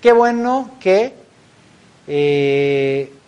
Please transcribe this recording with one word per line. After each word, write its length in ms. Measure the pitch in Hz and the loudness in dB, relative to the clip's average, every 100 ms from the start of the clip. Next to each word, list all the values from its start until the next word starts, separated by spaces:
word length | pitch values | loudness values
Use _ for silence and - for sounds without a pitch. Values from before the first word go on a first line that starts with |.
Qué 120 | 240 | 4
bueno 580 | 233 240 233 240 262 247 - | 4 2 0 -4 -4 -8 -6
que, 340 | 190 190 240 - _ _ _ _ _ _ _ _ - | 0 0 0 -8 _ _ _ _ _ _ _ _ -8
eh, 1040 | 147 147 143 143 139 143 139 139 139 135 135 | -2 0 0 0 -2 -2 -2 -2 -4 -8 -14